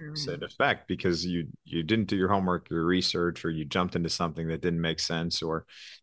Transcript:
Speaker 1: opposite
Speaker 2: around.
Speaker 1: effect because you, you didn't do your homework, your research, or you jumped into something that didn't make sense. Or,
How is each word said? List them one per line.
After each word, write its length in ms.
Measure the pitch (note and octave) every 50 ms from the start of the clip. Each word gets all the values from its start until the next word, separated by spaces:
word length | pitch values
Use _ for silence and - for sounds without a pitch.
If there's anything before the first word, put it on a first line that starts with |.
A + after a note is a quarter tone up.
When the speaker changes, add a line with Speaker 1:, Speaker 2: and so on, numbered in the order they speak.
| - D3
Speaker 1:
opposite 300 | D3+ D3+ D3 - E2+ D#2+
Speaker 2:
around. 20 | D#2+
Speaker 1:
effect 440 | D#2 - - C3+ C#3 A2 - - -
because 380 | F#2 E2+ - F#2 E2+ D#2+ E2+
you, 220 | F2+ F2 E2+ D#2+ - - - _
you 180 | - - E2 E2
didn't 240 | D2+ A2+ A2+ G2+
do 100 | F#2 G#2
your 120 | G2 F#2+ F#2
homework, 420 | G2+ G2 F#2+ F2+ F2+ E2 - -
your 140 | E2+ E2 E2
research, 600 | F2 F#2 F#2 F2+ - - F2 F2 E2+ E2 - -
or 60 | E2+
you 140 | E2 D#2 D2+
jumped 320 | C#2+ - F#2+ F2+ F2+ -
into 120 | F2 E2+ D#2+
something 400 | - - F2 E2+ D2+ E2 E2 D#2+
that 140 | D#2+ D2+ F2
didn't 180 | F2+ E2+ E2
make 200 | E2 E2 D#2+ D#2+
sense. 420 | - - E2+ E2 E2+ E2+ - - F2
Or, 240 | D#2+ D#2+ D#2+ - - - - - - - -